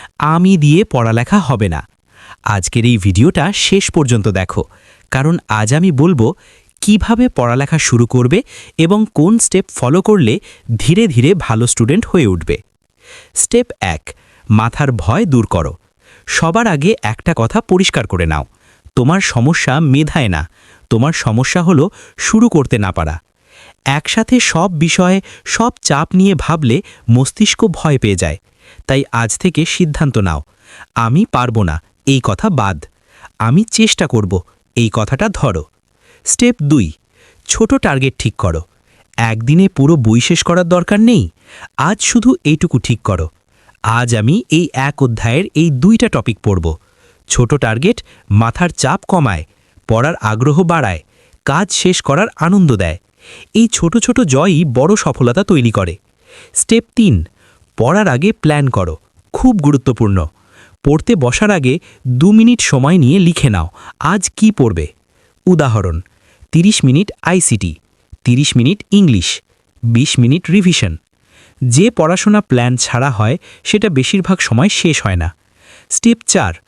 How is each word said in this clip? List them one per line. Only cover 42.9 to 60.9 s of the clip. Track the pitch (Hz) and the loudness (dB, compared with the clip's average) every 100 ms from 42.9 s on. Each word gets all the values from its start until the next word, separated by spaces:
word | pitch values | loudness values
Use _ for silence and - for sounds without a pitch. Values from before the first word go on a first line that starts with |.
| 117 | -4
করো, | - 95 80 - _ _ _ _ | -2 -4 -6 -12 _ _ _ _
"আজ | 104 117 120 113 | -4 -2 0 0
আমি | 110 202 - | 0 0 0
এই | 156 170 | 0 0
এক | 127 139 - | -2 -4 -2
অধ্যায়ের | 131 110 117 131 202 | -2 0 -2 -2 -2
এই | 151 170 | 0 0
দুইটা | 131 175 226 226 | 2 2 2 2
টপিক | 135 117 107 | -2 -4 -4
পড়ব।" | 107 92 80 80 _ _ _ _ - | -2 0 -2 -6 _ _ _ _ -4
ছোট | - 120 | -2 0
টার্গেট | 143 117 110 175 240 - _ - | 0 0 0 -2 -2 -8 _ -2
মাথার | 104 113 - 175 | 0 0 0 -4
চাপ | - 131 175 - | -2 -2 -2 -2
কমায়, | 185 131 82 78 _ _ _ - | 0 0 -2 -8 _ _ _ -2
পড়ার | 113 143 | 0 0
আগ্রহ | 175 107 107 135 151 | -2 -4 0 0 2
বাড়ায়, | 175 165 113 82 - _ _ _ | 2 0 -2 -4 -10 _ _ _
কাজ | - 143 202 | -4 -2 -2
শেষ | - 180 180 | -2 -2 0
করার | - 143 220 - | 0 -2 -2 -2
আনন্দ | 160 202 165 107 | 0 2 2 2
দেয়। | 87 82 _ _ - - - | -2 -6 _ _ -20 -20 -4
এই | 214 233 | 0 0
ছোট | - 165 233 | 0 -2 0
ছোট | - 247 | 0 0
জয়ই | 190 131 185 156 | 2 2 2 2
বড় | 165 117 156 214 | 0 0 2 0
সফলতা | 156 120 120 120 | -2 -2 0 0
তৈরি | 202 170 117 | 0 2 2
করে। | 104 90 82 _ _ _ - - | 0 -4 -8 _ _ _ -20 -12
স্টেপ | - - 226 226 - | -8 -2 0 0 0
তিন, | 208 95 80 _ _ _ _ - | 2 2 -2 _ _ _ _ -2
পড়ার | 120 190 202 | 0 2 0
আগে | 127 190 | 0 -2
প্ল্যান | - 151 147 135 | 0 0 0 0
করো। | 104 87 78 _ _ _ | -2 -4 -6 _ _ _
খুব | - 254 214 | -2 0 2
গুরুত্বপূর্ণ, | 143 143 139 117 107 95 78 - _ _ - _ | 2 0 0 -2 0 0 -4 -10 _ _ -20 _
পড়তে | 139 | -2